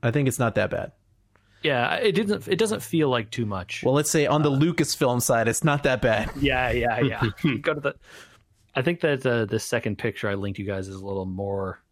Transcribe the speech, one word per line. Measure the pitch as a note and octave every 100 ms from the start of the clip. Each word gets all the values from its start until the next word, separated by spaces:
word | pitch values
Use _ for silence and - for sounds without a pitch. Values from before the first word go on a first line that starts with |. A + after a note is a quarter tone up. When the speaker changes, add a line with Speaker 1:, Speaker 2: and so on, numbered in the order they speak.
Speaker 1:
I | A#2+
think | C3+ C3
it's | -
not | A#2+ G#2
that | G2+
bad. | - - _ _ _ _ _ _ _
Speaker 2:
Yeah, | D#3 C3 A#2+ -
it | A3
didn't, | F3 G#3 G#3 -
it | F#3
doesn't | A3 A3
feel | - E3 D3
like | B2 A2+
too | - A2
much. | G2 F2 -
Speaker 1:
Well, | A#2+
let's | C#3 D3+
say | D#3+ D3
on | D3
the | D3
Speaker 2:
Uh, | C#3
Speaker 1:
Lucasfilm | D#3+ E3 C#3+ - C3+ B2
side, | - A#2 A2+
it's | A2+
not | D#3 C#3+
that | C#3 B2
bad. | B2 G#2+ - C3+
Speaker 2:
Yeah, | C#3 C3 B2+
yeah, | A#2+ A#2 A2+
yeah. | C3 A2 A#2 -
Speaker 3:
<laughs> | D#3 A#2
Speaker 2:
Go | D#3
to | D3+
the, | C#3+ - - - - - _ _ _ -
I |
think | C3 F3
that, | D#3+ C#3 B2+
uh, | A#2+ G#2+
the | A2
second | - A#2+ A2 G2
picture | A#2 - G#2+
I |
linked | G2+ G2+ G#2
you | G2+
guys | G2 F#2+
is | F#2+
a |
little | F#2+ G2 F#2
more | F#2 G2 G2 F#2+ F2+ _